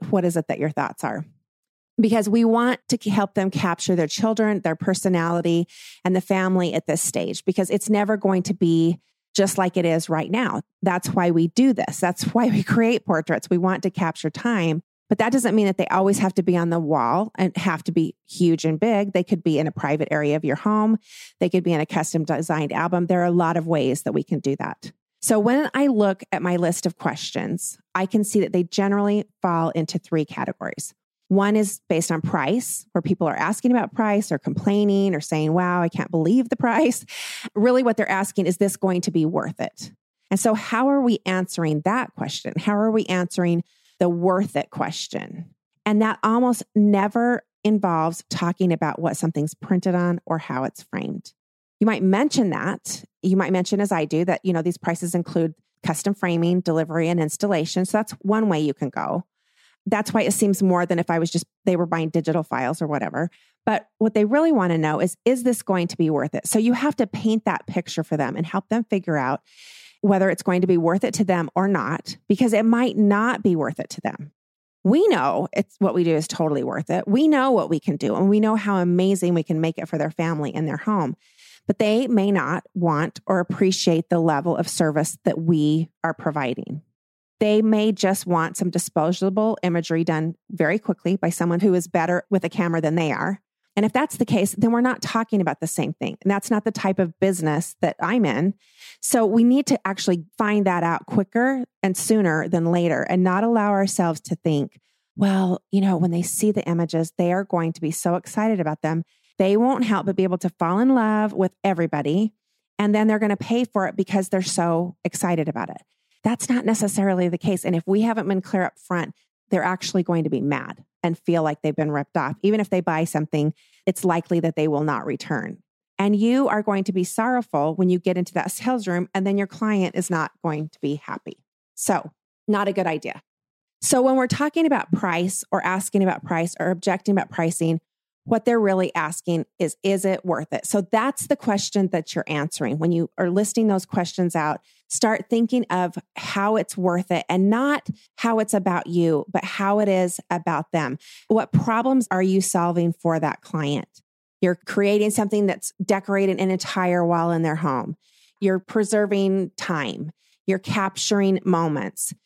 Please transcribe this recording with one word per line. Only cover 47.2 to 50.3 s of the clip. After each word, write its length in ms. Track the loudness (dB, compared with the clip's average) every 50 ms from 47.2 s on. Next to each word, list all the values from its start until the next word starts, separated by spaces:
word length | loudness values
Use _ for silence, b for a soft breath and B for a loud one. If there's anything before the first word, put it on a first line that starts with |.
| 0 2 0 -2 -4 _ _ _
involves 640 | 0 2 2 2 2 2 2 2 0 -2 -2 -6 -10 _
talking 440 | -6 -2 -2 -2 0 2 2 2
about 260 | 2 0 0 -4 -4 -2
what 180 | -4 -4 -2
something's 380 | -2 -2 -2 -2 -2 -4 -4 -6
printed 400 | -10 -4 0 0 0 2 0 0
on 260 | 0 0 0 -2 -4 -4
or 120 | -6